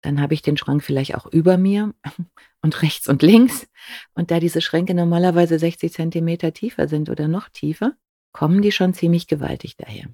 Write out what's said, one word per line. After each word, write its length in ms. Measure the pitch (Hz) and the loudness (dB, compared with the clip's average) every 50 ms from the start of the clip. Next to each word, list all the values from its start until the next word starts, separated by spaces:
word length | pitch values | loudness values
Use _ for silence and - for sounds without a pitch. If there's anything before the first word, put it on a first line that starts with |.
Dann 180 | - 151 143 143 | -4 -4 -2 -2
habe 140 | 143 143 156 | 0 -2 -2
ich 80 | 151 | -2
den 140 | - - 147 | 0 -2 -2
Schrank 280 | - - - 139 147 - | -2 -2 -2 -2 -2 0
vielleicht 300 | - 143 135 135 - - | -2 -4 -2 -2 -4 -6
auch 120 | - - | -10 -10
über 300 | - - 165 156 180 185 | 0 0 4 4 4 4
mir 380 | 180 185 196 202 202 214 208 - _ - 147 - - 170 _ | 4 4 2 0 0 -2 -4 -8 _ -14 -14 -10 -10 -14 _
<laughs> 340 | _ - - _ _ _ | _ -20 -20 _ _ _
und 200 | - 156 - - | -2 -2 0 0
rechts 260 | - 151 - - - - | -2 -2 -2 -4 -2 -2
und 140 | 139 135 | 0 4
links. 440 | 147 165 214 226 247 247 - - - _ _ _ - - - - - _ _ | 6 8 8 8 6 6 2 -4 -12 _ _ _ -20 -20 -20 -20 -20 _ _
Und 160 | - - - | -6 -4 -2
da 100 | 170 170 | 0 0
diese 200 | 165 170 - 165 | 0 0 -2 -2
Schränke 340 | 160 - - 165 180 190 185 | -4 -2 -2 -2 -2 0 0
normalerweise 640 | 175 170 170 170 170 180 180 170 175 175 170 165 156 | 0 2 2 2 2 2 2 4 4 4 4 2 0
sechzig 340 | 165 170 170 - - 165 | 0 -2 -2 -4 -8 -8
Zentimeter 600 | - - 160 165 165 170 165 165 165 170 - 160 | -4 -4 -6 -4 -2 -2 -2 -2 -2 -2 -4 -4
tiefer 360 | 160 - - 240 - - 147 147 | -4 -4 -10 -8 -2 -2 -2 -2
sind 220 | 156 151 151 151 | 0 -4 -4 -4
oder 180 | - - 151 156 | -4 -4 -2 -2
noch 200 | 165 196 - - | -2 -4 -6 -10
tiefer, 460 | _ - - 151 160 - 214 254 311 _ _ _ _ _ _ _ | _ -8 -6 -6 -4 -2 -4 -4 -4 _ _ _ _ _ _ _
kommen 300 | _ - 147 151 175 196 | _ -4 0 2 2 4
die 100 | 202 208 | 2 2
schon 200 | 202 - 190 185 | 2 2 0 0
ziemlich 340 | 180 - - 170 170 170 - _ | 0 0 0 0 0 0 0 _
gewaltig 480 | 156 147 131 135 135 - - - - | -4 -4 -4 -8 -8 -10 -12 -18 -18
daher. 300 | _ - - 107 - - - | _ -18 -16 -16 -16 -16 -18